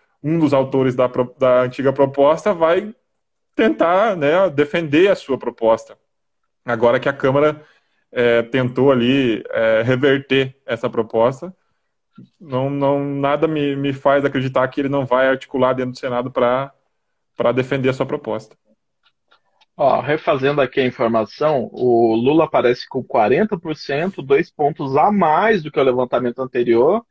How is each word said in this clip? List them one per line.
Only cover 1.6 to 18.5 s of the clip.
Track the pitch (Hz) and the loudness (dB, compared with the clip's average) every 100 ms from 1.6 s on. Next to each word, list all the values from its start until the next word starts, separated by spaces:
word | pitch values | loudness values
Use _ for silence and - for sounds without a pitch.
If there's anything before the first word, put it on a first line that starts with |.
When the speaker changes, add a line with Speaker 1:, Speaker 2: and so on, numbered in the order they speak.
Speaker 1:
antiga | 127 131 135 | 0 -2 -2
proposta, | 135 139 139 143 160 214 | 2 0 4 2 2 0
vai | 175 160 180 214 - _ _ _ _ _ | 0 0 0 -2 -14 _ _ _ _ _
tentar, | - 226 226 170 185 226 180 | -2 0 2 2 2 2 0
né, | 143 170 190 | 0 2 0
defender | 143 147 175 160 147 196 | 0 -2 -2 0 2 4
a | |
sua | 180 - 127 | 2 -2 -6
proposta. | 120 - 113 110 - 107 _ _ _ _ _ _ | -6 -2 2 2 -2 -20 _ _ _ _ _ _
Agora | - 120 120 123 | -8 0 2 2
que | 139 | -2
a | |
Câmara, | 135 139 139 151 151 - _ _ _ _ | -2 0 2 0 -2 -12 _ _ _ _
é, | 127 120 117 | -2 2 2
tentou | 117 135 123 127 131 | 0 -2 -2 2 2
ali, | 127 120 139 127 107 - | 4 2 2 0 -2 -4
é, | 113 113 110 | -2 2 2
reverter | 117 127 143 135 135 135 131 - - | 2 0 2 0 0 -2 -2 -8 -10
essa | 113 120 | -6 -4
proposta, | 117 107 113 117 131 175 - _ _ _ _ _ - 127 _ | -4 -4 0 0 -2 -14 -18 _ _ _ _ _ -20 -20 _
não, | 165 127 135 | -8 -6 -4
não, | 143 139 143 | -2 0 0
nada | 143 139 139 147 160 | -2 -4 -2 0 -2
me, | 156 143 139 | -2 -4 -4
me | 139 | -4
faz | 135 139 143 | -2 0 2
acreditar | 139 135 131 131 131 | 0 -2 -4 -2 -2
que | - | -2
ele | 139 | -4
não | 139 | -2
vai | 131 123 135 | 0 0 2
articular | 131 - 135 127 | -2 -4 -2 0
dentro | 127 127 | 0 -4
do | 127 | -6
Senado | 135 123 127 | -6 -6 -4
pra, | 131 120 127 139 _ _ _ _ _ _ - | -2 0 0 -4 _ _ _ _ _ _ -4
pra | 120 | -2
defender | 123 127 139 131 | -2 -2 -2 -2
a | |
sua | 131 131 | -2 -4
proposta. | 110 - 110 - | -6 -6 -10 -10